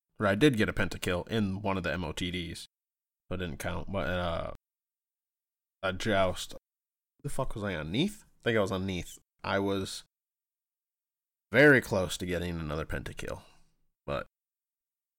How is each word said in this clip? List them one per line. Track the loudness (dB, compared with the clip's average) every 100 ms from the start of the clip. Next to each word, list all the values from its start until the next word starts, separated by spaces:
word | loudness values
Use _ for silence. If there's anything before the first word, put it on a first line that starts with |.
| _ -2
Or | 2
I |
did | 6 6 6
get | 2
a |
pentakill | 2 -2 -2 -2 -2 -2
in | 0 0 -2
one | -2 -2
of |
the | -2
M | -2
O | -4
T | -4 -4
Ds. | -4 -6 -10 -14 _ _ _ _ _ -8
So |
it | -6
didn't | -4 -4
count. | -4 -4 -4
But, | -2 -2
uh, | 0 -2 -2 -6 -10 _ _ _ _ _ _ _ _ _ _ _ _
a | -4
joust. | -2 2 4 4 2 -6 -12 _ _ _ _ _ _
The | -6
fuck | -2 -2
was | -2
I | -4
on? | -4 -2
Neith? | 0 -2 -4
I | -20 _
think | 0 2
I |
was | 2
on | 0 -2
Neith. | -4 -6 -14 _ _
I | -2 0
was | 2 0 -2 -8 -14 _ _ _ _ _ _ _ _ _ _ _ _ _ _
very | 6 8 8
close | 6 0 0 -2
to | -2
getting | -2 -2 -4
another | -2 -4 -4
pentakill. | -6 -8 -10 -10 -10 -14 -20 -20 _ _ _ -6
But | -6 -6 _ _ _ _ _ _ _ _